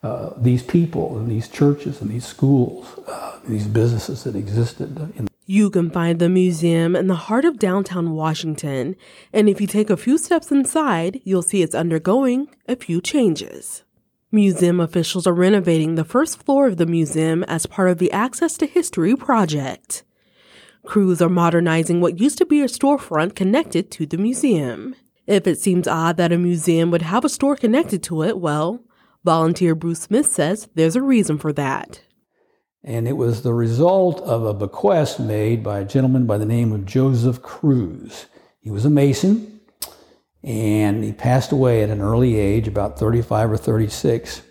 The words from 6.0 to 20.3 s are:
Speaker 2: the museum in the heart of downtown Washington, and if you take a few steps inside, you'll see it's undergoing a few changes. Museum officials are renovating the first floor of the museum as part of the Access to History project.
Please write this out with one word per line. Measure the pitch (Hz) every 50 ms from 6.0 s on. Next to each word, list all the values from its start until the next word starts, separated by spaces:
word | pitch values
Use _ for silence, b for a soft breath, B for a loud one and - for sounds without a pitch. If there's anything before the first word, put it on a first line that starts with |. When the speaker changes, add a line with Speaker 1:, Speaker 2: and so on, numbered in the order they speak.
| 165 170 170 165
Speaker 2:
the | 170 170
museum | 185 185 185 180 175 156 165 170 165 165 165 165 180
in | 185 185
the | 185 185
heart | 165 - - 214 240 277
of | 339 302 220
downtown | 220 196 180 202 196 - 180 180 170 170 160
Washington, | 156 156 160 160 - - 160 156 147 - 147 139 135 123 143 185 B B B B B B B B
and | 220 214 214
if | 196 196
you | 208
take | 196 - 208 214 214
a | 208
few | 165 - 240 269 330
steps | - - 359 320 320 -
inside, | 285 277 269 262 - 330 311 285 208 165 165 175 196 262 _
you'll | 190 190 185 175
see | - - 202 175
it's | 156 -
undergoing | - 165 170 165 160 160 185 196 262 277 254 247 254 277 294 _ _ _
a | - 254
few | 254 - - 170 170
changes. | - - - 302 247 202 160 - - - - - - - - - _ _ _ _ _ _ _ _ _ _ -
Museum | 214 202 196 185 160 180 175 175 180
officials | 170 160 - 180 160 - - 185 165
are | 196 175
renovating | 175 180 185 208 202 180 175 165 160 156 156 165
the | 165 160
first | 160 - 247 311 320 - - -
floor | - 277 277 285
of | 262 190 165
the | 170
museum | 165 170 165 160 147 - 156 160 160 160 165 -
as | - - 165 -
part | - - - 190 185
of | 180 170
the | 185 180
Access | - 196 220 254 240 - 349 320 -
to | - 330
History | 285 - 359 330 - - - 165 175 247
project. | 277 - - 262 226 196 165 156 147 135 131 - - _ _ - - _ b b b b b